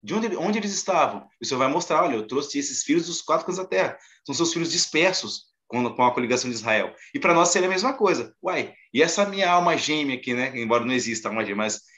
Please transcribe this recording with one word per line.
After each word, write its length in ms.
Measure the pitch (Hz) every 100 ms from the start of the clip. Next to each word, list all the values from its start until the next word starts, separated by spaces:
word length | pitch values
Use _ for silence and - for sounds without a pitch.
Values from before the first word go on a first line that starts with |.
De 100 | 113
onde, 240 | 202 226 165
onde 220 | 175 214
eles 160 | 202
estavam?" 520 | 190 - 175 135 104 - _
E 40 |
o 20 | 120
Senhor 120 | 139
vai 100 | -
mostrar, 340 | 160 - 160
"Olha, 140 | 175 113
eu 100 | 107
trouxe 320 | 131 147 143
esses 240 | 139 123
filhos 240 | - 165 165
dos 160 | 165
quatro 240 | - 160 170
cantos 160 | 170
da 40 | 185
terra, 300 | 190 160 - - _ -
são 80 |
seus 180 | 135 165
filhos 180 | 170 165
dispersos 760 | 175 - 156 180 185 107 - - _ -
com, 220 | 120 120
com 100 | 113
a 80 | 123
coligação 380 | 127 120 113 127
de 60 | 113
Israel." 380 | 113 107 92 - -
E 60 | 143
pra 120 | 180
nós 160 | 170 170
seria 200 | 196 185
a 20 |
mesma 240 | 185 247
coisa. 400 | 277 202 143 113 _
"Uai, 320 | 180 165 107 - _
e 80 | 120
essa 240 | 170 185
minha 260 | 202 196 180
alma 260 | 175 175 139
gêmea 400 | 120 151 143 127
aqui, 180 | -
né, 180 | 123 131 123
embora 260 | 113 117
não 80 | 117
exista 360 | 127 113 110 110
alma 140 | 110
gêmea, 140 | 107 98
mas 240 | 107 104 -